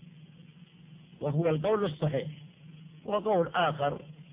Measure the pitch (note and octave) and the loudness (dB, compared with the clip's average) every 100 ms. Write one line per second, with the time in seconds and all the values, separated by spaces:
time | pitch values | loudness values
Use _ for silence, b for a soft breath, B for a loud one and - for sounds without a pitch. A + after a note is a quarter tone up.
0 | - - - - - - - - - - | -20 -20 -20 -20 -20 -20 -20 -20 -20 -20
1 | - - C#3+ D3 E3 D#3 F#3 G#3+ G3+ D3+ | -20 -6 -2 2 2 2 2 2 0 0
2 | D3+ C3+ - - - - - - - - | 0 0 -4 -10 -18 -20 -20 -20 -20 -14
3 | - G#3 G#3+ G3 E3 - E3 D3+ C#3+ - | -2 0 2 2 2 2 2 2 0 -2
4 | - - - | -10 -18 -20